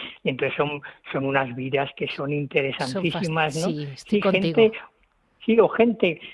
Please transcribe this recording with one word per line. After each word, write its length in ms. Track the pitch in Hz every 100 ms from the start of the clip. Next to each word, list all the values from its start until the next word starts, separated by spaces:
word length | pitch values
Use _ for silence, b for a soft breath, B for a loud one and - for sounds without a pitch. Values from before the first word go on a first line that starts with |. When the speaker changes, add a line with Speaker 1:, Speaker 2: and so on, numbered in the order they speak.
| B B
Speaker 1:
Y 60 | -
entonces 280 | 127 139 -
son, 240 | 147 143 B B -
son 140 | - 135
unas 300 | 135 131 123
vidas 360 | 131 135 139 -
que 120 | 147
son 260 | - 143
interesantísimas, 1200 | 147 143 - 135 127 135 196 180 165 175 160 156
Speaker 2:
Son 80 | 147
fas-, 60 | 180 151
Speaker 1:
¿no? 0 | 143
Speaker 2:
sí, 20 |
estoy 240 | 139 - 208
Speaker 1:
Sí, 20 |
Speaker 2:
contigo. 360 | 196 185 180 165
Speaker 1:
gente, 220 | 220 220 - _ _ _ _ _ -
sí, 140 | 226
o 80 | 185
gente, 520 | - 233 220 185 160 B